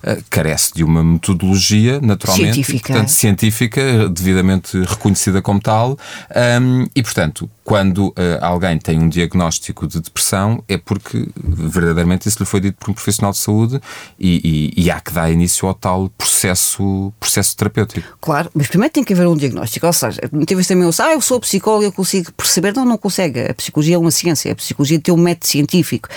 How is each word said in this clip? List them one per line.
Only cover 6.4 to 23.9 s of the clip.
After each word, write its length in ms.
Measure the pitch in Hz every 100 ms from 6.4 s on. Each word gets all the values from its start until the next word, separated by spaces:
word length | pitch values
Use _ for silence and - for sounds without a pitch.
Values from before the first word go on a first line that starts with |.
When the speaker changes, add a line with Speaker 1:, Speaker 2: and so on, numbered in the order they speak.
| 120 120
Speaker 1:
hum, 260 | 127 127 127
e, 80 | -
portanto, 460 | 117 - 80 - 82 _
quando, 480 | - 107 95 90 95 -
eh, 220 | 90 80
alguém 380 | 85 87 92 82
tem 220 | - 80
um 80 | 82
diagnóstico 800 | 85 85 92 85 - - - 78
de 120 | 82
depressão, 600 | 80 - - 98 101 117 -
é 80 | 95
porque 500 | - 101 - 117 60 -
verdadeiramente 920 | - 82 80 87 85 82 87 92 107
isso 100 | -
lhe 60 |
foi 160 | 98 101
dito 160 | 98 -
por 120 | -
um 40 |
profissional 380 | 98 - 101 101
de 60 | 95
saúde 420 | - 107 117 135 - - - _
e, 540 | 92 85 82 76 73 -
e, 80 |
e 60 | 87
há 100 | 80
que 120 | -
dar 180 | 80 82
início 360 | 82 87 - 95
ao 80 |
tal 340 | 95 98 92 95
processo, 1000 | _ - - 98 90 - - 98 95 98 -
processo 380 | - - 98 -
terapêutico. 600 | 104 - 98 - - -
Speaker 2:
Claro, 300 | - 147 165
mas 120 | 156 143
primeiro 240 | 170 269
tem 100 | 294
que 100 | 247
haver 140 | 185 175
um 100 | 160
diagnóstico, 480 | 139 - 113 - 165
ou 60 |
seja, 280 | 170 120 110 -
muitas 240 | 151 156 185
vezes 120 | 185
também 160 | 185
ouço, 180 | 175 165
"Ah, 100 | 262
eu 80 | 311
sou 200 | - 247
psicólogo, 440 | - 196 - 214
eu 80 | 208
consigo 400 | 190 185 196 165
perceber." 400 | - - - 170
Não, 100 | 220
não 140 | 247 226
consegue. 420 | 202 - 175 117
A 140 | -
psicologia 420 | - - - 151